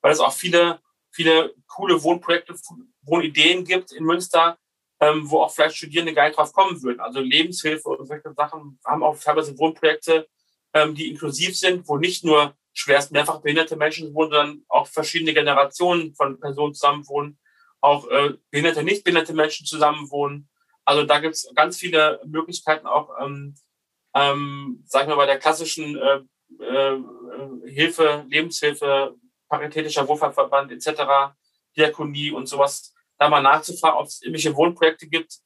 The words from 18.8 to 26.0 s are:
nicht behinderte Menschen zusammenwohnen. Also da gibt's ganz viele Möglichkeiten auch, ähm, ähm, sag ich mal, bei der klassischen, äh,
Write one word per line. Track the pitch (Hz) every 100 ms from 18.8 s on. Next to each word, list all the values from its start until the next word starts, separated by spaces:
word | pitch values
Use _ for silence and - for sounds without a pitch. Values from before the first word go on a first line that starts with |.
nicht | 156 202
behinderte | - 170 160
Menschen | 156 151 - 151
zusammenwohnen. | 156 147 147 143 143 143 143 - _ _ _
Also | - 147
da | 147 147
gibt's | 156 160 -
ganz | 139 160 180
viele | 180 165 151 - 156
Möglichkeiten | 151 165 175 - 156 -
auch, | 143 143 -
ähm, | 135 143 143 143 _ _ _ _ _
ähm, | 139 143 143 143 139 139 123 _
sag | 131
ich | 143
mal, | 147
bei | 139
der | 139
klassischen, | 156 156 160 160 151
äh, | 147